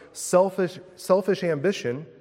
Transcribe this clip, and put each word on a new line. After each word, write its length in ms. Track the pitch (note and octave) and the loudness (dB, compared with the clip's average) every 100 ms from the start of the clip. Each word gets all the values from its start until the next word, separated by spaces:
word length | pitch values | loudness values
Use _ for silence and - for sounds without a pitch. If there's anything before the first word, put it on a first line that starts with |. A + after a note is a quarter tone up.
| - | -20
selfish, 640 | - - F3+ G3 F#3 F3+ - - - | -14 2 4 4 0 -4 -6 -18 -10
selfish 480 | - F#3+ G3+ F#3+ | 2 2 2 -2
ambition, 640 | F3 D3+ E3 G3+ B2 B2+ D#3 - | -2 0 -2 -2 -4 -8 -10 -20